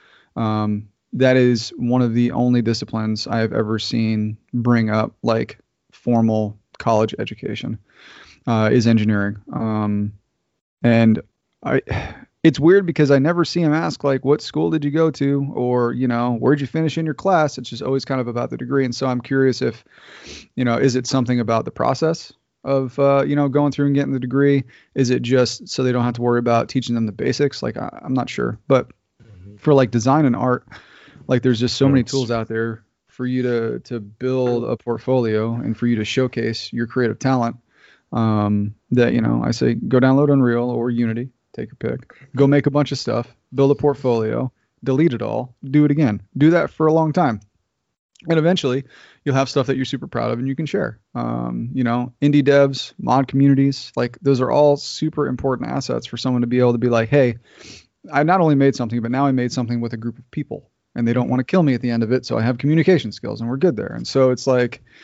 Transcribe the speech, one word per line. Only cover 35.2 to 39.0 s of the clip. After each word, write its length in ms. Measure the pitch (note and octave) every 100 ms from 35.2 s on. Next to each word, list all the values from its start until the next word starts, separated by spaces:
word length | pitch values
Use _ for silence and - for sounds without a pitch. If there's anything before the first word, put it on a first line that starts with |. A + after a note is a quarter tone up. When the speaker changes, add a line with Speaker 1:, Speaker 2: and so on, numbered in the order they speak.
| A2+ G#2+ A2
Speaker 1:
and 240 | A#2 A#2 A2
for 100 | A#2+
you 100 | A2+
to 100 | G#2+
showcase 680 | - B2+ - A#2 A2+ -
your 140 | A#2 A#2
creative 320 | B2+ A#2+ G#2
talent, 380 | B2+ C3 A#2 A#2+ _ _ _ _ -
um, 640 | A#2 A2+ G#2+ G#2 G#2 G#2 G#2 -
that, 200 | B2